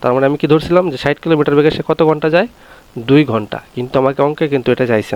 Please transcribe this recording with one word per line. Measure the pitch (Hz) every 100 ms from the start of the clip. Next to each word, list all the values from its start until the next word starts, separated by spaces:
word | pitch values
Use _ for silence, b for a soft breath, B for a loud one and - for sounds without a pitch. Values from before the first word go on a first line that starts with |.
তার | 120
মানে | 127 135
আমি | 147
কি | 147
ধরছিলাম | 156 151 175 180
যে | 131
ষাট | 139 147
কিলোমিটার | - 160 147 143
বেগে | 151 -
সে | 156
কত | 160 160
ঘন্টা | 156 160
যায়? | 165 233 B B B B - 117
দুই | 139 147
ঘন্টা। | 110 104 - -
কিন্তু | - 123 135
আমাকে | 131 139 143
অঙ্কে | 151 156
কিন্তু | 139 123
এটা | 123 123
চাইছে | 113 104